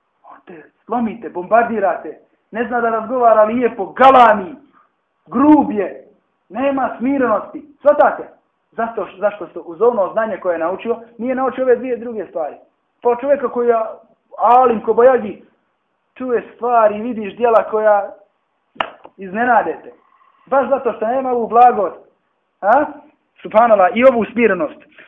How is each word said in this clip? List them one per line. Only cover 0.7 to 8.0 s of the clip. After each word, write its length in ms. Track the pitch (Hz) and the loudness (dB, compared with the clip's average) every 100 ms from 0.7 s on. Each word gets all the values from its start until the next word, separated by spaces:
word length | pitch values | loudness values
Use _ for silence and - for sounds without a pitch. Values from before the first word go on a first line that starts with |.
| _ - | _ -8
slomite, 440 | 233 220 180 160 | -4 -4 -6 -12
bombardirate, 880 | 180 180 220 226 226 196 165 156 135 _ _ _ | -10 0 0 0 -2 -2 -4 -8 -18 _ _ _
ne 160 | 214 233 | -10 -6
zna 140 | 240 | -4
da 80 | 233 | -2
razgovara 540 | 226 208 254 233 214 | -4 -4 0 4 4
lijepo, 420 | 214 240 233 233 180 | 4 2 -2 -4 -8
galami, 680 | - 262 262 233 208 180 139 _ _ _ _ _ _ _ | 2 6 8 6 4 -4 -14 _ _ _ _ _ _ _
grub 440 | 165 196 302 196 | 0 4 4 4
je, 360 | 202 170 - - _ _ _ _ | -2 -6 -8 -20 _ _ _ _
nema 460 | 202 277 269 240 - | -6 -4 -2 -4 -4
smirenosti. 640 | 240 277 240 202 - - - _ | -4 -2 0 -2 -4 -16 -20 _
Svatate? 420 | 294 294 | 2 4